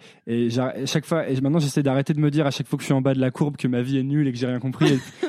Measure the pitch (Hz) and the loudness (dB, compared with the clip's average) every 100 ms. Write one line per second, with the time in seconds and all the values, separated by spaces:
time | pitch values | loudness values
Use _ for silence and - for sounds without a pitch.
0 | - - - 117 120 120 131 104 131 160 | -8 -18 -6 -2 0 0 -4 -4 -4 -4
1 | - 165 135 135 135 165 143 151 139 131 | -2 -2 0 0 0 2 2 0 2 2
2 | 139 151 151 143 143 - 127 143 - 135 | 2 2 2 2 0 -2 -4 -4 0 2
3 | 135 131 131 - 147 139 131 123 123 139 | 2 2 0 0 -2 0 -2 0 0 -2
4 | 131 147 139 120 123 123 131 123 151 135 | 0 0 0 0 -4 -2 -4 2 2 2
5 | - - | -2 -8